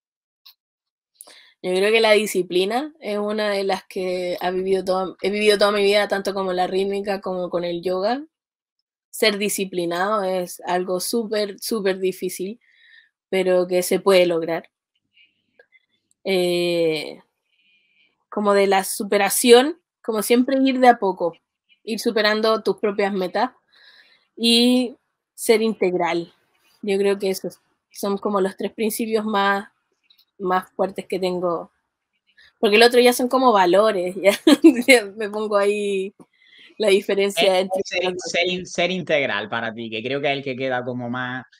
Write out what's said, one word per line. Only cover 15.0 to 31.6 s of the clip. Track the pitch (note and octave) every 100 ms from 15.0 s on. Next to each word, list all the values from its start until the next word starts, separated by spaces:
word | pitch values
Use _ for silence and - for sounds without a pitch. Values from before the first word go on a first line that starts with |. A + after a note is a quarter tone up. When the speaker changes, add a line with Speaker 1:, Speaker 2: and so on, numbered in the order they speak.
| _ _ _ _ _ _ _ _ _ _ _ _
Speaker 1:
Eh, | - F#3 F3+ F3 F3 E3+ E3 D#3 - - _ _ _ _ _ _ _ _ _ _ _
como | - G#3
de | G3+ G3
la | G3
superación, | F#3+ - G3 G#3 G3 - B3+ A#3+ C#4+ F4 _ _
como | - A3
siempre | - A#3+ B3+ C4+
ir | C4+ B3+
de | B3+
a | A#3
poco, | F#3+ F#3 E3+ - _ _ _ _
ir | - A3+
superando | A#3+ G#3+ G#3 G#3+ A3 A3
tus | G#3 F#3+
propias | G#3+ G3+ G3+
metas | G3+ F3+ G3+ B3 - _ _ - _ _ _ _ -
y | A#3 A#3 A#3+ B3 B3 - _ _ _
ser | - - A3
integral. | A3+ G#3 F#3 F3+ E3+ E3+ E3+ _ _ _ _ _
Yo | G#3 G3
creo | G3+ G3+
que | G3
esos | F#3+ F3+ - _ _ _
son | - G3+ G3
como | G3 G3+
los | F#3+ -
tres | G3
principios | - A3 - A3 A3
más, | G#3+ G#3 G3 G3 G3+ _ _ _ _ _ _ -
más | F#3 F#3 -
fuertes | - G3 G3 -
que | F#3
tengo. | F#3 F3+ F3+ E3+